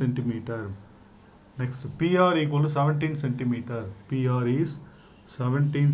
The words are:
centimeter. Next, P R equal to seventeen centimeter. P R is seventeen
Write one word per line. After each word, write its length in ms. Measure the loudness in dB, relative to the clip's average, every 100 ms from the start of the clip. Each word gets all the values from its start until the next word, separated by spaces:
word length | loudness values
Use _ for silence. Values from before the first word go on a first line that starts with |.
centimeter. 600 | 0 0 -2 -4 -6 -8 -8 -12 -16 -20 -20 -20 -20 -20 -20 -6
Next, 220 | -6 -6 -12 -2
P 100 | 2 4 4
R 20 | 4
equal 200 | 2 2 2
to 40 | 2
seventeen 360 | 2 2 0 -2 -2
centimeter. 580 | -2 -2 -2 -4 -8 -8 -12 -6
P 180 | -2 0 2
R 40 | 2 0
is 120 | 0 -4 -16 -20 -20 -20 -20 -4
seventeen 520 | 0 2 2 4 2